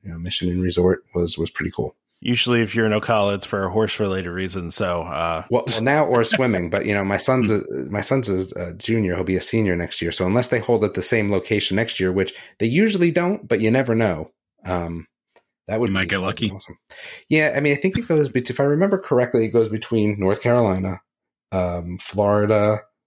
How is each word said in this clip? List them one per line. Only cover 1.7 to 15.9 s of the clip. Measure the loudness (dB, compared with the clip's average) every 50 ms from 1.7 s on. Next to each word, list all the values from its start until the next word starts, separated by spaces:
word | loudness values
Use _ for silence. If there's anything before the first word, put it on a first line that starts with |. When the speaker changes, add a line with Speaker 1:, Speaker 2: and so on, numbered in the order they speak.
Speaker 1:
cool. | -4 -4 -6 -6 -8 _ _ _ _ -8 -2
Speaker 2:
Usually | -2 0 2 2 2 4 2
if | 2 2 2
you're | 2 2
in | 2 2
Ocala, | 0 0 2 2 2 2 2 0
it's | -2 -4
for | -4 -4 -2 -2
a | 0
horse-related | 0 0 0 0 0 -2 -2 -2 -2 -4 -4 -6
reason. | -4 -4 -4 -4 -4 -6 -6 -4
So, | -4 -2 -2 -2 -2 -4
uh, | -4 -6 -4 -4 -2 -2 -2 -4 -4 -2
Speaker 1:
Well, | -2 0 0 2
well, | 0 2
now | 2 2 2 2 2
or | 2 4 2 2
swimming, | 2 2 2 2 2 2 0 0 -2
but, | -2 -2 0
you | 0 0
know, | 0 0
my | 0 0 0
son's | 0 2 2 2 2 2
Speaker 2:
Hmm. | 2 0 -2 -4 -6 -8 -8 -6
Speaker 1:
a, |
my | -6 -4
son's | -2 0 0 0 0 0
a, | -2 -2 -2 -4 -6 -8
a | -8 -8 -10
junior. | -8 -4 -2 0 0 0 0 0
He'll | -2 0
be | 0 0
a | -2
senior | 0 0 0 2 2 2 2
next | 0 -2 -4 -6 -6
year. | -4 -4 -2
So | -2 0
unless | 2 2 2 2 0
they | 0 -2
hold | 0 2 2 2 2
at | 0 0
the | -2
same | -2 0 0 0 2 2
location | 0 0 0 0 0 0 0 0 0
next | 0 0 -2 -2 -2
year, | 0 0 2
which | 0 0 -2 -4 -12 -18 -14 -6 -2
they | -2
usually | 0 2 2 2 2 2 2 2 2
don't, | 2 2 0 0 -2 -2 -2
but | 0 0 2
you | 2 4
never | 4 2 2 2 2
know. | 2 2 0 0 -2 -6 -10 _ _ _ _ _ _ -8
Um, | -4 -4 -4 -4 -4 -8 -10 -12 -14 _ _ _ _ _ _ _ _ _ _ _ -6
that | -2 -2
would | 0
Speaker 3:
You | 0